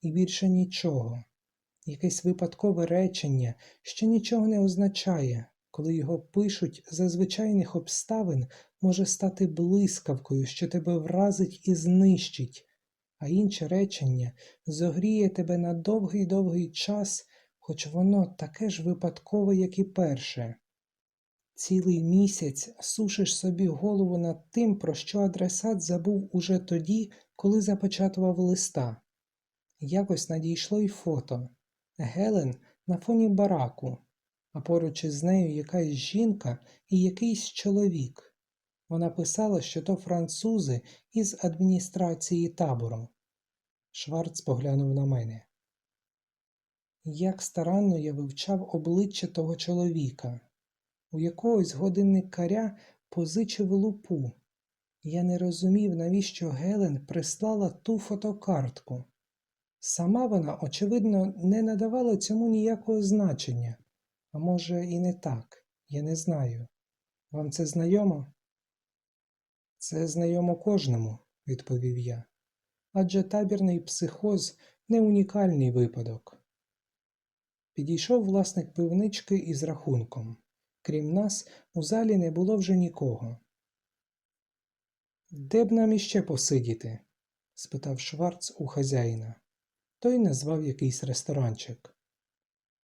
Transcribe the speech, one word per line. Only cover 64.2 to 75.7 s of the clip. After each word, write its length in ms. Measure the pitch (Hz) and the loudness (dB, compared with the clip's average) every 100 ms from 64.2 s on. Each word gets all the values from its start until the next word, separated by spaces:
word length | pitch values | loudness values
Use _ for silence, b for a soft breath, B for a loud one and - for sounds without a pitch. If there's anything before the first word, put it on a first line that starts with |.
| _ | _
А 60 | 151 | -4
може, 480 | 170 175 165 175 175 | 0 0 -2 -4 -2
і 140 | 170 | -2
не 120 | 180 | -2
так, 540 | 180 147 117 - - _ _ _ | -2 -6 -6 -8 -20 _ _ _
я 140 | 143 | -8
не 140 | 156 160 | -4 -4
знаю. 500 | 175 151 123 117 120 _ _ _ _ _ _ | -2 -2 -2 -4 -12 _ _ _ _ _ _
Вам 200 | 147 151 | -8 -6
це 160 | 151 151 | -4 -2
знайомо? 600 | 165 170 202 202 147 139 _ _ _ _ _ _ _ _ _ _ _ _ _ _ _ | 0 2 4 2 0 -6 _ _ _ _ _ _ _ _ _ _ _ _ _ _ _
"Це 300 | - 160 165 | -8 -4 -2
знайомо 480 | 170 170 175 175 170 | 0 0 2 0 0
кожному", 640 | 208 196 135 117 110 110 _ _ 139 | 0 0 2 0 -2 -8 _ _ -8
відповів 520 | 123 - 123 123 123 | -8 -4 -4 -2 -4
я. 260 | 120 117 - _ _ _ _ _ _ | -6 -8 -12 _ _ _ _ _ _
"Адже 300 | 190 185 190 | 0 2 0
табірний 580 | 190 208 196 196 190 170 | 0 -2 0 0 0 0
психоз 800 | - - 165 - 208 185 - b b b - | -4 -6 -6 -2 0 0 -2 b b b 0
не 120 | 226 | 4
унікальний 720 | 214 202 196 208 185 147 127 | 6 4 4 2 2 4 2